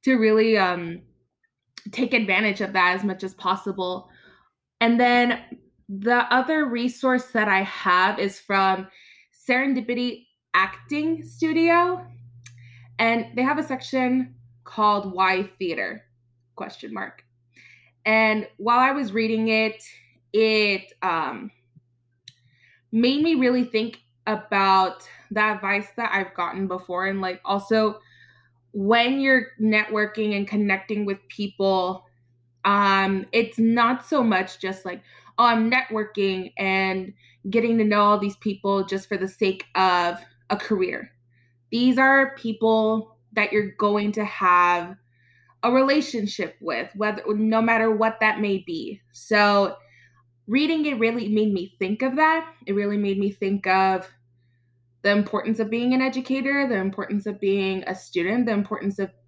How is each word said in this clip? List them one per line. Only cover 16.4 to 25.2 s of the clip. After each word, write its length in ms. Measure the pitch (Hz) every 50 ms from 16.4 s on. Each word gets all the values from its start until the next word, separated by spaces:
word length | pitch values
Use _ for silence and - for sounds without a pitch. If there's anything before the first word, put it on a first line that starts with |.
| _ _ _
question 360 | - - - - - - - 113
mark. 300 | 98 95 - - - _ _ _ _ _ _ _ _ - - - _ _ _ _ _ _
And 440 | 214 220 220 220 220 214 214 202 - _
while 240 | _ 202 220 240 247
I 120 | 254 269 269
was 200 | 294 277 208 190
reading 360 | 220 226 220 226 220 220 226
it, 340 | 220 220 220 220 214 - - - - - _ _ _ _ _ _ -
it, 600 | 208 220 220 220 214 208 208 196 190 - - - _ -
um, 480 | 185 170 165 160 - 247 - - 208 _ _ _ _ _ - _ _ _ _ _ _ _ _ _ - _ _ _ _ _ _ _ _ _ _ _ _
made 320 | - 226 240 262 269 294 302
me 120 | 339 330
really 300 | 269 262 247 247 254 240
think 340 | 240 - 220 220 233 - - _ _ _ _ _
about 840 | - 214 214 - - 208 196 196 196 190 190 185 180 180 - - - - -